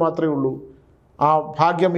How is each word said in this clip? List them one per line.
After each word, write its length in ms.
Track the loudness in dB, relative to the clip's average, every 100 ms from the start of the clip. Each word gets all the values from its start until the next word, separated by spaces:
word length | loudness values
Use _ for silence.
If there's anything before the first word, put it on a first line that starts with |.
മാത്രമേ 280 | 0 0 -2 0
ഉള്ളൂ. 160 | -2 -4 -14 -20 _ _ _ -2
ആ 120 | 2 2 -2 0
ഭാഗ്യം 360 | 0 2 0